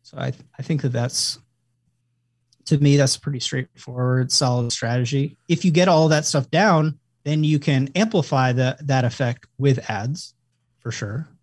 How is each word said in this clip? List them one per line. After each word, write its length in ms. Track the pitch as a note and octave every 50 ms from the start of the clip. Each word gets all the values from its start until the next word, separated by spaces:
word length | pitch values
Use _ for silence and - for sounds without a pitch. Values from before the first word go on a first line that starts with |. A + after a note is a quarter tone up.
So 160 | _ - -
I, 160 | C3 C3 C3 C3 - - _ _
I 60 | - C3
think 180 | - E3 C#3
that 80 | - C3
that's, 500 | A#2+ A#2 A#2+ B2 - - - - - - _ _ _ _ _ _ _ _ _ _ _ _ _ _ _ _ _ _ _ _ _ _ _ _ _
to 120 | - D#3+
me, 200 | C#3+ D3 C#3+ C#3
that's 200 | C#3+ C#3 C3+ -
a 20 | -
pretty 200 | - D3 C#3+ B2
straightforward, 920 | - - - C3+ B2 _ _ - - - B2 B2 B2+ B2+ B2+ B2+ B2+ C3
solid 400 | - - C#3+ B2+ B2 B2 A#2+ A#2+
strategy. 680 | - - - A#2 A#2+ B2+ B2 A#2 C#3 C3+ C#3 D3+ - _ _ -
If 160 | E3+ E3 -
you 60 | F3+
get 160 | D3+ F3 F3+
all 200 | F#3+ F3 D#3 D#3+
that 180 | D#3 D#3 D3+ D3+
stuff 240 | - - D3 B2 _
down, 480 | - E3 G#3 G#3+ F3+ D#3 D#3 D#3 D3 _ _ _ _ _ _
then 180 | D3 D3+ D#3 D#3
you 160 | D3+ D3+ C#3+
can 300 | D3 - C#3+ C3 C3+ C3+ -
amplify 600 | F3+ A3 A3 A3 F3+ C#3+ - D3+ C3+ C3 B2+ B2
the, 240 | B2+ B2+ B2+ B2+ -
that 240 | D3+ C#3 C3+ C3 B2
effect 400 | A#2 - - C3+ A#2+ A#2+ - - _ _
with 300 | - C3+ C#3 C3 - - -
ads, 440 | A2 G2 G#2 B2+ D3+ F3 - - _ _ _ _ _ _ _ _ _ _
for 100 | _ A#2+
sure. 380 | A2 - A2+ G2+ G#2+ C#3 D#3+ - - _